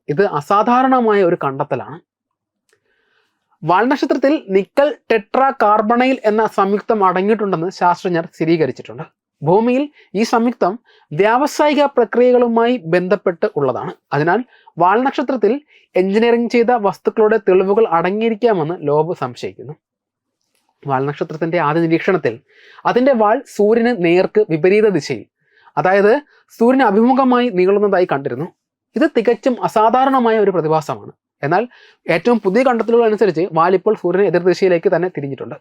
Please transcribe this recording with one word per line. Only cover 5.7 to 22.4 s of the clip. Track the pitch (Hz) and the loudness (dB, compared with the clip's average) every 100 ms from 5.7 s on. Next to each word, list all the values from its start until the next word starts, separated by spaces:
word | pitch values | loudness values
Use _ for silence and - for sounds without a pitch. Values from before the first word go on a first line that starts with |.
| 214 214 240 254 262 | 2 2 0 2 0
എന്ന | 220 214 214 | 0 0 0
സംയുക്തം | - 196 202 - 226 | 0 0 -2 -2 0
അടങ്ങിയിട്ടുണ്ടെന്ന് | 190 180 196 220 208 175 170 | 0 0 0 -2 -2 -4 -6
ശാസ്ത്രജ്ഞർ | - 180 170 190 170 165 | -2 0 0 -2 -4 -4
സ്ഥിരീകരിച്ചിട്ടുണ്ട്. | - 160 165 139 - - 113 156 _ _ _ | -4 0 0 0 -4 -14 -16 -16 _ _ _
ഭൂമിയിൽ | 143 190 233 254 294 - _ | 0 2 2 0 -4 -10 _
ഈ | 180 | -4
സംയുക്തം | 226 247 240 233 180 220 _ _ _ | -2 0 0 -2 -4 -4 _ _ _
വ്യാവസായിക | 151 202 240 285 - 302 285 | -2 0 2 -2 0 0 2
പ്രക്രിയകളുമായി | 277 - 233 233 247 247 240 226 233 247 | 0 0 0 2 2 4 2 2 0 -2
ബന്ധപ്പെട്ട് | 165 180 180 196 - 175 - - | -2 -2 0 -2 -2 -4 -4 -2
ഉള്ളതാണ്. | 135 113 - - _ | -4 -4 -8 -14 _
അതിനാൽ | 143 156 202 254 _ _ - | -2 0 0 -4 _ _ -2
വാൽനക്ഷത്രത്തിൽ | 175 208 262 - 269 262 202 277 - _ _ 180 | 0 2 0 -4 -4 -2 -2 -2 -8 _ _ -2
എഞ്ചിനീയറിംഗ് | 190 202 233 233 233 | 0 0 2 0 0
ചെയ്ത | 240 233 | 0 2
വസ്തുക്കളുടെ | 247 196 - - 214 214 220 | 0 -2 -4 -4 0 2 2
തെളിവുകൾ | - 185 196 202 226 | 2 2 2 0 2
അടങ്ങിയിരിക്കാമെന്ന് | 165 175 208 226 214 240 196 151 175 | 0 0 -2 -2 0 0 0 -2 -6
ലോബ് | 147 147 160 170 | -2 -2 -2 -4
സംശയിക്കുന്നു. | 127 120 104 98 120 151 _ _ _ _ _ _ _ _ _ _ 143 | -8 -10 -14 -14 -18 -20 _ _ _ _ _ _ _ _ _ _ -6
വാൽനക്ഷത്രത്തിന്റെ | 135 139 147 170 160 175 175 | -4 -4 -6 -8 -6 -4 -2
ആദ്യ | 147 160 | 0 0
നിരീക്ഷണത്തിൽ | 165 160 - 185 139 113 | 0 0 0 -2 -2 -6